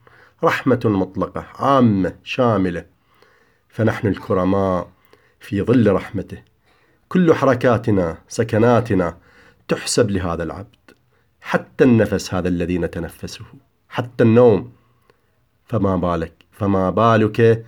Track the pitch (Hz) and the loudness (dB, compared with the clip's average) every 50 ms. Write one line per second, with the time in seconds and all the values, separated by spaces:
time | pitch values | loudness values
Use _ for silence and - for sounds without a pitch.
0 | _ _ _ _ _ _ _ _ - 160 - - - 135 120 120 - 117 101 98 | _ _ _ _ _ _ _ _ -2 -2 -2 -2 0 -2 -2 0 0 0 0 0
1 | 92 92 - 92 87 82 - 90 85 - - - 110 131 139 135 123 113 101 95 | -2 -4 -4 -6 -6 -6 -6 -10 -14 -14 -10 -4 -2 0 2 4 4 2 2 0
2 | 90 82 - - _ - - - 127 117 110 98 95 90 85 82 85 - _ _ | -2 -4 -6 -8 _ -10 -4 -2 0 0 0 0 -2 -4 -4 -8 -10 -14 _ _
3 | _ _ _ _ _ _ _ _ _ _ _ _ _ _ _ - 110 104 101 - | _ _ _ _ _ _ _ _ _ _ _ _ _ _ _ -2 -2 -2 0 0
4 | - 101 95 - - - 107 95 90 92 98 98 98 95 90 87 85 - _ _ | -2 -4 -4 -4 -4 -4 -2 0 0 0 0 0 0 0 -2 -2 -4 -8 _ _
5 | _ _ _ _ _ _ _ _ - - 104 98 92 - 123 131 107 101 92 90 | _ _ _ _ _ _ _ _ -12 -8 -6 -4 -2 0 2 2 4 2 2 0
6 | - - - 95 87 - 92 - - _ _ _ _ _ _ _ _ _ _ _ | -2 -6 -10 -10 -10 -10 -14 -18 -20 _ _ _ _ _ _ _ _ _ _ _
7 | _ _ - 185 180 160 - - 139 135 127 120 135 127 117 104 - 120 104 95 | _ _ 0 2 4 4 2 4 2 2 2 2 2 0 0 0 0 0 0 0
8 | 87 82 82 - _ _ - - 117 113 113 107 113 120 120 110 117 117 101 92 | 0 -2 -4 -8 _ _ -6 -6 -4 -2 0 2 2 4 4 2 2 0 0 -2
9 | 87 82 82 - _ _ _ _ _ _ _ _ _ - - - - - - 139 | -2 -2 -6 -10 _ _ _ _ _ _ _ _ _ -6 -6 -6 -6 -2 0 0
10 | 120 104 98 90 87 87 85 82 85 80 71 87 107 - _ _ _ _ _ _ | 0 0 0 -4 -4 -4 -6 -6 -6 -8 -10 -12 -16 -18 _ _ _ _ _ _
11 | _ _ _ _ _ _ _ _ - - - 170 - - _ - 151 131 120 113 | _ _ _ _ _ _ _ _ -8 -6 -6 -6 -6 -8 _ 2 4 4 4 4
12 | 104 - 98 90 - - 98 92 85 90 87 87 87 85 90 87 87 - - 90 | 2 2 0 -4 -4 -6 -6 -4 -4 -2 -2 -2 -2 -2 -2 -2 -4 -4 -6 -8
13 | 82 80 - - - 92 - - - - - - _ _ _ _ _ _ - - | -10 -10 -12 -14 -16 -16 -16 -18 -20 -20 -20 -20 _ _ _ _ _ _ -10 -10
14 | 120 117 - - 127 113 110 120 123 120 104 90 - - - _ _ _ _ _ | -10 -6 -2 0 2 4 6 6 6 6 6 4 0 -6 -14 _ _ _ _ _
15 | _ _ _ _ _ _ _ _ _ _ _ _ _ _ - 107 98 98 95 90 | _ _ _ _ _ _ _ _ _ _ _ _ _ _ -4 -2 0 0 0 0
16 | 87 90 85 82 78 82 - _ _ _ _ - 104 98 98 95 92 92 87 101 | 0 -2 -2 -2 -4 -8 -10 _ _ _ _ -6 -2 0 0 0 0 0 0 0
17 | 113 117 113 110 110 107 110 - 117 113 113 113 - | 2 2 2 2 2 0 0 2 4 4 4 2 -2